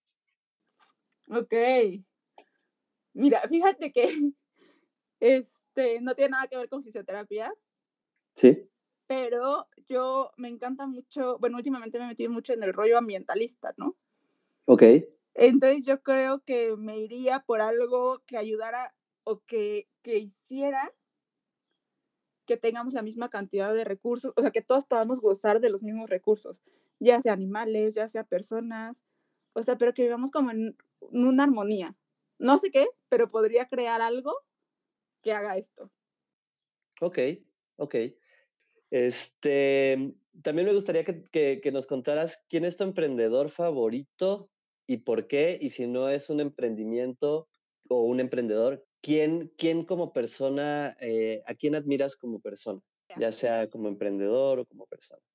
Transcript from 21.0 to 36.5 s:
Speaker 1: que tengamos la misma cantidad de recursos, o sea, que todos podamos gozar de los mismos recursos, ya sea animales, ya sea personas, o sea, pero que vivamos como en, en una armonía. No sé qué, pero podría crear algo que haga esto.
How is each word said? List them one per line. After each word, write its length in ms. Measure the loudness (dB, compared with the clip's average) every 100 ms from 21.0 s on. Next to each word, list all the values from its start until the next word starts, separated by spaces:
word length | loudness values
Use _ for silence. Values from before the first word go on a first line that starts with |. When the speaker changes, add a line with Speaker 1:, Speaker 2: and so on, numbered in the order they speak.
| _ _ _ _ _ _ _ _ _ _ _ _ _ _ -4
Speaker 1:
que 120 | -2
tengamos 360 | -2 -2 -6
la 80 | -6
misma 280 | -8 -8 -8
cantidad 440 | -8 -6 -4 -2
de 100 | -2
recursos, 500 | -2 -6 -4 -6 -2 0
o 60 |
sea, 100 | 0
que 100 | 0
todos 240 | 2 0 2
podamos 360 | 0 0 2
gozar 380 | 2 2 2 4
de 80 | 2
los 140 | 0
mismos 260 | -6 -8 -4
recursos, 520 | -4 0 0 -2 -20 _ _ _ 4
ya 220 | 6 6
sea 120 | 4
animales, 600 | 0 -2 -4 -2 0 0 -2
ya 120 | -6
sea 160 | -6 -4
personas, 800 | -6 -4 -8 -8 -10 -12 -16 _ _ _ _ _
o 100 | -6
sea, 140 | -2 2
pero 160 | 0
que 100 | 2
vivamos 280 | 0 0 -4
como 200 | 0 0
en, 240 | -2 -6 -8 _ _ -6
en 140 | 0 4
una 180 | 4
armonía. 520 | 4 2 0 -4 -6 -14 _ _ _ -2
No 180 | 4 4
sé 140 | 4
qué, 160 | 2 2 -2 -2
pero 180 | 2 2
podría 400 | 2 2 2 0
crear 340 | -4 -2 -2
algo 320 | -2 -2 -6 -10 _ _ _ _ _ _ _ _
que 100 | -4
haga 240 | -4 -4 -6
esto. 340 | -8 -20 -20 _ _ _ _ _ _